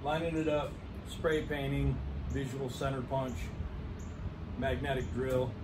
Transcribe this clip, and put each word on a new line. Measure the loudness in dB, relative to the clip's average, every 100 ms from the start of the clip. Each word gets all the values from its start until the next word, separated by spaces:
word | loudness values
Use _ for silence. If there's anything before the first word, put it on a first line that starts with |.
lining | 2 2 2 4
it | 4
up, | 4 2 -6 -8 -8 -8
spray | 0 4 4
painting, | 2 0 2 4 4 2 -2 -4 -2
visual | 0 0 -2 -4
center | 0 0 0
punch, | 0 0 0 -2 -4 -4 -4 -4 -6 -6 -6 -6 -6 -6 -6 -2
magnetic | 0 0 0 0 0
drill. | 0 2 2 2 -2